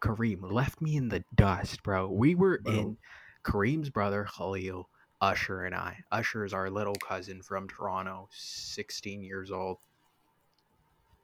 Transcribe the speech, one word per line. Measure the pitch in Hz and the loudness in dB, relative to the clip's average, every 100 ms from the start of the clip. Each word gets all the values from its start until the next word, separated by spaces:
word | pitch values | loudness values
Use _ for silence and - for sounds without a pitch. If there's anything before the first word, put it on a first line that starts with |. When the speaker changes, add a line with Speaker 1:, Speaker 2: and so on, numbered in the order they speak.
Speaker 1:
Kareem, | 113 107 117 92 92 | -2 2 2 0 0
left | 110 135 - | 0 0 0
me | 156 151 | 0 2
in | 120 | 2
the | 92 - - | 0 4 6
dust, | 98 90 - - | 6 4 -2 -6
bro. | 104 95 95 | -2 0 2
We | 95 139 180 | 6 6 8
were | 190 170 | 6 4
Speaker 2:
Bro. | 113 | 2
Speaker 1:
in | 107 107 110 - - - - | 0 0 -4 -14 -20 -20 -6
Kareem's | - 104 104 156 143 | -2 2 4 2 0
brother, | 110 101 101 101 - | 0 0 0 -2 -4
Khalil, | 90 95 95 92 - _ _ - | -4 -4 -4 -8 -12 _ _ 2
Usher, | 98 92 - 95 | 2 2 0 -2
and | 92 | -4
I. | 90 87 92 - | -4 -6 -8 -4
Usher | 107 117 113 | -2 -2 -2
is | 101 | -2
our | 95 95 | -2 -2
little | 101 101 | -2 -2
cousin | 101 - 95 92 95 | -4 -4 -6 -8 -14
from | 92 98 95 | -8 -6 -6
Toronto, | - 101 95 95 95 95 | -6 -4 -2 -4 -8 -14
sixteen | - - - - - - - 104 101 | -14 -12 -10 -8 -8 -8 -10 -8 -8
years | 95 95 95 | -8 -8 -6
old. | 92 92 92 _ _ _ _ _ _ _ _ _ _ _ _ _ _ | -4 -4 -6 _ _ _ _ _ _ _ _ _ _ _ _ _ _